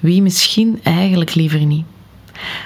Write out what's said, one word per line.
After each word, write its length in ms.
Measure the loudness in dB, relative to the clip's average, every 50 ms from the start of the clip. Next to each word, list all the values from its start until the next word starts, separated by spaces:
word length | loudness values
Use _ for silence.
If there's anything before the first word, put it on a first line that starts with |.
Wie 220 | 2 2 2 4 2
misschien 580 | 2 0 0 -2 -2 0 0 0 0 0 -2 -2
eigenlijk 520 | -2 0 0 2 2 2 0 0 0 0
liever 320 | 0 0 0 0 0 0
niet? 180 | 0 0 -2 -4 -8 -14 -20 -20 -20 -20 -20 -20 -20 -20 -16 -14 -12 -12 -14 -14